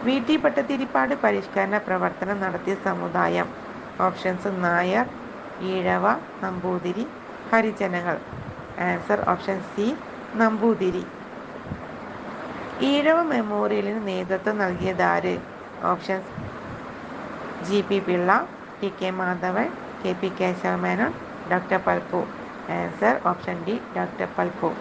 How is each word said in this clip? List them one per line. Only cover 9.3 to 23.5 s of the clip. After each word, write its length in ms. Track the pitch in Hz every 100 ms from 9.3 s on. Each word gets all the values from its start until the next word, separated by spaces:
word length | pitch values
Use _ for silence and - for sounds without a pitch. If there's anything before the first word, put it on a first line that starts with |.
ഓപ്ഷൻ 260 | 180 - 190 180
സി, 140 | - 214 311 - - - 220
നമ്പൂതിരി. 600 | 226 214 226 214 185 180 175 - - - - - - - - - - - - - - - - - 262
ഈഴവ 280 | 285 294 330 330
മെമ്മോറിയലിന് 680 | 262 214 208 208 214 202 220 202
നേതൃത്വം 460 | 185 180 190 208 214
നൽകിയതാര്? 720 | 190 180 185 180 180 175 180 180 - - - - 170
ഓപ്ഷൻസ്: 420 | 175 - 190 185 - - - - - - - - - - - - - 170
ജി 120 | 202 196
പി 100 | 196 190
പിള്ള, 240 | 180 180 214 330 - - -
ടി 100 | 196 -
കെ 100 | 185 185
മാധവൻ, 480 | 185 175 185 185 294 - - -
കെ 120 | 185 180
പി 80 | 190 180
കേശവമേനോൻ, 720 | 185 180 185 185 180 180 254 339 - - -
ഡോക്ടർ 300 | 180 180 190 185
പൽപ്പു. 340 | 175 175 180 165 - - - - 165
ആൻസർ 360 | 170 160 208 269 180
ഓപ്ഷൻ 280 | 180 -